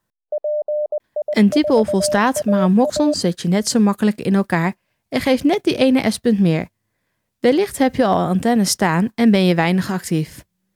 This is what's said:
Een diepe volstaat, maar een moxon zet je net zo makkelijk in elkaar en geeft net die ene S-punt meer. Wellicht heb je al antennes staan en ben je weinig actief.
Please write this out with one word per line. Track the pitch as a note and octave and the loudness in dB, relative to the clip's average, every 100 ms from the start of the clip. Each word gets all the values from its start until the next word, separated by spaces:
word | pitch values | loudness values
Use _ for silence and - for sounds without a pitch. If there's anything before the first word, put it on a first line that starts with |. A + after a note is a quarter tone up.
| _ _ - D5+ D5+ D5+ D5+ D5+ D5+ D5+ _ D5+ D5+ | _ _ -10 -8 -6 -6 -4 -4 -4 -8 _ -10 -4
Een | D5 G3+ | 2 2
diepe | D4 D4+ A#3+ | 2 0 0
volstaat, | G#3+ G3 G3 G3+ A#3 C4 | 0 -2 -2 0 0 -2
maar | A3 G3+ | 0 0
een | F#3 | 2
moxon | G3+ C#4+ D4 D4 | 2 2 0 -2
zet | D4 F3+ - | 0 -2 -2
je | F3 | -2
net | G3 G#3+ | -2 0
zo | A#3 | 0
makkelijk | G3+ G3 G#3+ G#3 | 0 0 -2 -2
in | - | -2
elkaar | G3 G3 E3+ F3 - _ _ - | 0 0 -2 -2 -6 _ _ -8
en | B3+ | -4
geeft | C4+ C4 | 0 0
net | C#4+ G4+ | 0 0
die | E4+ - | -2 0
ene | C4 B3+ A3 | 2 2 0
S-punt | - A#3+ G3+ | -2 0 2
meer. | F3+ D#3+ F3 _ _ _ _ _ _ _ | 2 0 -4 _ _ _ _ _ _ _
Wellicht | B3 D4+ G4+ - | 0 2 0 0
heb | C4 | -2
je | B3+ | 2
al | G#3+ F3+ E3+ | 0 2 0
antennes | F#3 A3+ A#3 F#3+ | 0 0 0 0
staan | - F3+ E3 G#3+ | 0 0 0 -2
en | - A#3 | 0 2
ben | G3 | 4
je | F#3 | 4
weinig | E3+ E3 F#3 F3+ | 2 2 0 -2
actief. | F#3 - E3 D#3 - - _ _ | -6 -4 -4 -4 -10 -20 _ _